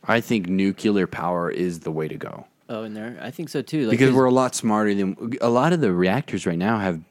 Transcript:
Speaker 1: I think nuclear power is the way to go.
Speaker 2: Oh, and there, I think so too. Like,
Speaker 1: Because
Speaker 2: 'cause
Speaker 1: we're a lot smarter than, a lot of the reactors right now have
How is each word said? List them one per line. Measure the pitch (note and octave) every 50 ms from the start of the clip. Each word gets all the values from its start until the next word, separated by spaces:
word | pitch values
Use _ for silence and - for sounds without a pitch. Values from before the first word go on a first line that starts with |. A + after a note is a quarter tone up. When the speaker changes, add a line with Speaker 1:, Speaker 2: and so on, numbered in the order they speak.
| -
Speaker 1:
I | - A2 A#2
think | A2+ - B2 A2 F2+ F2+
nuclear | F#2+ F#2+ F#2+ G2 G2 - - A2 G#2 G2+ F#2 E2
power | - G2 E2+ E2+ F2+ F2 F2 E2
is | - - F2+ F2+ F2 D#2+
the | D#2 -
way | D#2+ D#2 D#2
to | D#2 D#2
go. | D2+ - - - - - _ _ _ _ -
Speaker 2:
Oh, | A#2+ G#2+ A2+
and | A2 G#2+
there, | G#2+ G#2+ A#2 A#2+ E2
I | - -
think | - - E3+ C#3+
so | - D3+
too. | A#2+ - - D#3 C#3
Like, | A2
Speaker 1:
Because | A2 A#2 C3+ C3
Speaker 2:
'cause | B2+
Speaker 1:
we're | C3+ C3
a | B2+
lot | B2+ C3 C3 B2 -
smarter | - - A2+ G#2+ G#2+ G#2+ G#2 G2+
than, | G2+ G2 F#2+ F#2+ - - - - -
a | - A#2+
lot | A#2 B2 C3+ E3
of | F3+ E3+
the | C#3+ G#2
reactors | F2+ F2 F2+ F#2 G2 - - - - F#2+ -
right | F#2+ E2+ E2+
now | F2+ G#2 A#2 G#2+
have | G2 F#2+ E2+ D#2+ D#2 _